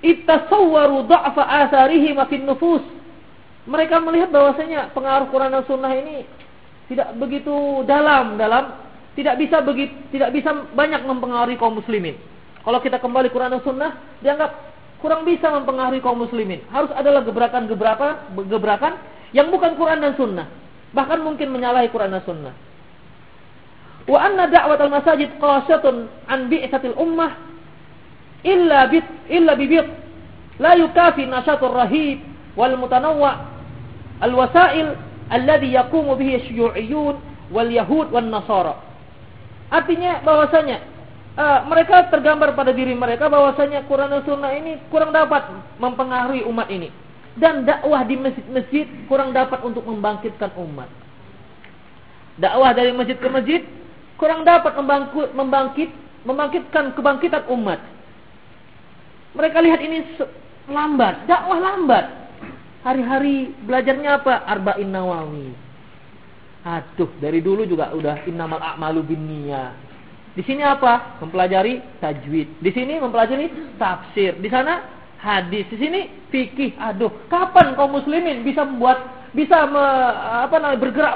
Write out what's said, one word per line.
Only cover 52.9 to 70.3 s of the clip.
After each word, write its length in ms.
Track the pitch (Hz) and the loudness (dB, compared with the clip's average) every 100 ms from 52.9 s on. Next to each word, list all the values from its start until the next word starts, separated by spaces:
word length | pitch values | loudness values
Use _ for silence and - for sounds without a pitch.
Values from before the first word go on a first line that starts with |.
masjid 240 | 247 240 | 0 -4
ke 140 | 254 262 | -2 -2
masjid 320 | 262 233 339 - - - - - - | -2 0 -2 -2 -18 -20 -20 -20 -2
kurang 240 | 311 320 | 0 2
dapat 320 | 320 339 320 | 6 6 4
membangku-, 560 | 269 277 285 277 285 269 | -2 0 0 0 -4 -4
membangkit-, 640 | 262 269 269 262 - 320 - - - 233 | -4 0 0 0 -4 -6 -8 -20 -16 -6
membangkitkan 640 | 269 294 349 - 320 277 269 | -4 -2 -4 -2 -2 -2 0
kebangkitan 480 | 285 277 339 302 - | 0 2 0 -2 -2
umat. 240 | 247 208 160 - - - - - - - - - - - - - - - | -4 -2 -4 -8 -20 -20 -20 -20 -20 -20 -20 -20 -20 -20 -20 -20 -20 -18
Mereka 320 | - 311 320 | -2 0 4
lihat 180 | 330 320 311 | 4 2 0
ini 120 | 320 - - | -8 -8 -8
se-, 160 | 285 - - - - | -10 -10 -20 -20 -8
lambat, 640 | 285 302 285 202 175 - | -4 -2 2 0 0 0
dakwah 320 | 349 349 349 | 0 2 0
lambat. 480 | 370 392 311 208 - - - - - - - - | 0 -2 2 2 2 -10 -20 -18 -18 -20 -20 -10
Hari-hari 720 | 254 262 240 269 285 277 262 - | -4 -2 0 0 0 -2 -4 -10
belajarnya 560 | 208 254 262 269 294 285 | -4 -2 0 -2 0 0
apa? 240 | 277 247 - | 2 0 -2
Arba'in 400 | 208 190 196 196 | -4 -2 -4 -4
Nawawi. 640 | 190 185 170 156 151 135 123 - - - - - - - - - - 175 | -4 -4 -6 -8 -12 -14 -16 -20 -20 -20 -20 -20 -20 -20 -20 -20 -16 -10
Aduh, 420 | 170 - - 170 160 | -10 -10 -4 -4 -4
dari 160 | 147 165 | -2 -2
dulu 240 | 170 196 | 0 0
juga 300 | 220 165 151 | 0 -2 -2
udah 320 | 160 156 147 180 | -4 -4 -6 -8
innamal 320 | 170 165 160 | -8 -6 -6
a'malu 480 | 160 160 156 160 147 | -8 -8 -4 -4 -2
binniyah. 640 | 156 156 151 143 139 127 - - - - - - | -6 -6 -10 -8 -8 -8 -14 -20 -20 -20 -20 -16